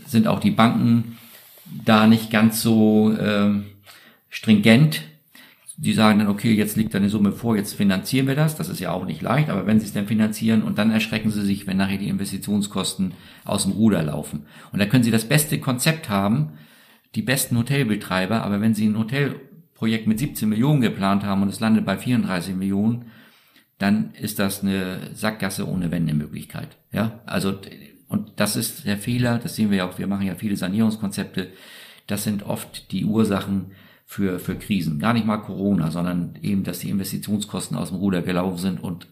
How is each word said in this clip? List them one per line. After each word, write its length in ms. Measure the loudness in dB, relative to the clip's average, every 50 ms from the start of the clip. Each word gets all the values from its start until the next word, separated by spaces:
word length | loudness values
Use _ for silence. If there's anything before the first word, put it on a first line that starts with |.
| -6
sind 220 | 0 2 4 4 4
auch 100 | 4 2
die 140 | 2 2
Banken 680 | 4 4 4 4 4 4 4 4 4 4 2 -2 -8 -18 -20 -20 -20 -20 -20 -20 -20 -20 -20 -16 -14 -4 0
da 220 | 4 4 6 8
nicht 240 | 8 6 6 4 2
ganz 320 | 2 4 4 4 2 2
so, 500 | 2 2 4 6 6 6 6 6 4 4 2 0
ähm, 460 | 0 0 2 2 2 2 2 0 -2 -6 -12 -20 -20 -20 -20 -20 -20 -20 _ _ _ _
stringent. 720 | -14 -2 2 4 4 6 8 8 8 8 8 6 2 0 -8 -12 -20 _ _ _ -20 -20 -20 -20 _ _ _ -20 -10 -4
Die 140 | -2 0
sagen 280 | 2 4 6 6 6 6
dann, 80 | 4 2
okay, 260 | 0 0 2 2 2
jetzt 240 | 2 2 0 0 -2
liegt 160 | -2 0 0
da 40 | 0
eine 120 | 2 2
Summe 220 | 2 2 2 2
vor, 220 | 0 0 0 0 0
jetzt 200 | 0 -2 -4 -2
finanzieren 520 | 0 2 2 2 0 0 0 0 2 2
wir 80 | 2 2
das. 220 | 2 0 0 0
Das 140 | -4 -6 -8
ist 100 | -6 -6
ja 120 | -4 -4
auch 120 | -4 -4 -4
nicht 160 | -6 -6 -6
leicht, 300 | -2 0 0 0 0 0
aber 160 | 0 -2 0
wenn 120 | 2 2 2
sie 60 | 2
es 80 | 0
dann 140 | -2 -4 -2
finanzieren 560 | 0 0 2 2 0 0 0 0 2 2 2
und 160 | 2 0 0 0
dann 120 | 2 2
erschrecken 400 | 2 2 0 -2 -4 -2 -2 -2
sie 120 | -2 0
sich, 240 | 0 0 -2 -2 -4
wenn 100 | -2 -2
nachher 220 | 0 0 0 -2 -4
die 100 | -4 -4
Investitionskosten 1040 | -4 -4 -4 -4 -6 -6 -4 -2 -2 -2 -2 -2 -4 -4 -4 -4 -2 -2 -2 -4 -4 -8 -18 -20 -20 -12 -6
aus 200 | -4 -2 -2 0
dem 80 | -2
Ruder 300 | 2 4 4 4 4 4
laufen. 440 | 0 -2 -4 -6 -8 -8 -10 -12 -12 -14 -20 -20 -12 -6
Und 60 | -2 -2
da 80 | 0
können 180 | 2 4 4 4
sie 60 | 4
das 160 | 2 0 2
beste 320 | 2 2 2 2 0 -4 -4
Konzept 500 | -2 -2 -2 0 0 0 0 -2 -2 -2
haben, 440 | 0 0 2 2 2 0 0 -2 -6 -12 -20 -20 -20 -20 -20 _ _ _ _ _ -6
die 60 | -4
besten 380 | -2 0 0 0 0 0 0 0
Hotelbetreiber, 840 | 0 2 2 2 2 2 0 -2 -2 -2 -2 -2 0 0 0 0
aber 200 | 0 0 0 2
wenn 100 | 2 2
sie 140 | 2 2 2
ein 100 | 2 2
Hotelprojekt 1120 | 0 -2 0 0 0 0 0 -2 -6 -12 -18 -20 -20 -20 _ _ -4 -2 -2 -2 0 0
mit 120 | 0 0 0
siebzehn 300 | -2 -4 -4 -2 -2 0
Millionen 320 | 2 2 4 4 4 4
geplant 440 | 2 0 0 0 0 2 2 0 0
haben 180 | 0 0 0
und 80 | 0 0
es 100 | -2 -2
landet 240 | 0 2 2 2 2
bei 140 | 0 -2 -2
vierunddreißig 560 | -2 0 0 0 0 0 -2 -4 -4 -4 -4
Millionen, 520 | -4 -2 0 0 2 2 0 0 -2 -6 -12 -20 -20 -20 -20 _ _ _ _ _ _ _ _ _ -2
dann 360 | 0 2 2 2 0 -2 -6 -8
ist 200 | -8 -6 -2 -2
das 240 | -2 -2 -2 -2
eine 480 | -2 -2 -2 -2 -2 -4 -6 -8 -10 -12 -10
Sackgasse 540 | -6 -4 -4 -4 -4 -4 -6 -4 -6 -6 -4
ohne 220 | -4 -4 -2 -2
Wendemöglichkeit. 880 | -2 -2 -2 0 0 -2 -2 -4 -8 -12 -14 -12 -12 -12 -12 -14 -16 _ _ _
Ja, 300 | -4 -4 -4 -4 -4 -8 -8
also, 260 | -6 -4 -2 -2 -2 -2 -4 -8 -16 -18 -20 -20 -20 -20 _ _ -4
und 240 | -4 -4 -4 -4 -4
das 200 | -2 -2 -2 -2
ist 300 | -2 -4 -6 -6 -8 -6
der 100 | -4 -4
Fehler, 420 | -4 -4 -2 -2 0 0 0 0 -2
das 180 | -4 -4 -4
sehen 140 | -2 0 2
wir 60 | 2
ja 100 | 0 0
auch, 120 | -2 -4 -6
wir 80 | -4
machen 200 | -4 -2 -2 -2
ja 100 | -4 -4
viele 200 | -4 -4 -4 -4
Sanierungskonzepte, 920 | -2 -2 -2 0 2 2 2 0 -2 -4 -6 -4 -6 -8 -6 -6 -8 -8 -8 -10 -20 -20 -20 -20 -20 -20 -20 -20 -16 -10
das 180 | -8 -6 -4 -4
sind 200 | -4 -4 -4 -4
oft 480 | -6 -8 -8 -8 -12 -16 -18 -12 -8
die 120 | -6 -4 -2
Ursachen 680 | 0 2 2 2 2 2 0 -2 -2 -4 -4 -4 -6 -12 -20 -20 -20 -20 _ _ -12
für, 300 | -6 -2 -2 -2 -2 -4
für 160 | -4 -6 -6
Krisen. 460 | -6 -4 -2 -2 0 0 -2 -2 -2
Gar 140 | 0 0 0
nicht 120 | 0 0
mal 120 | 0 -2 -4
Corona, 520 | -4 -8 -6 -2 0 2 2 2 0 0
sondern 460 | -2 -2 -4 -2 -2 -4 -4 -6 -8 -8
eben, 220 | -4 -2 -2 -2
dass 160 | -2 -4 -6 -8
die 120 | -6 -4
Investitionskosten 840 | -4 -4 -4 -4 -6 -8 -6 -4 -4 -4 -4 -6 -8 -8 -8 -6 -6
aus 120 | -6 -6 -4
dem 100 | -4 -2
Ruder 240 | 0 0 0 0
gelaufen 360 | 0 -2 -2 -2 -2 -2 -4 -4
sind 220 | -4 -4 -4 -4
und 280 | -6 -8 -8 -10 -12 -18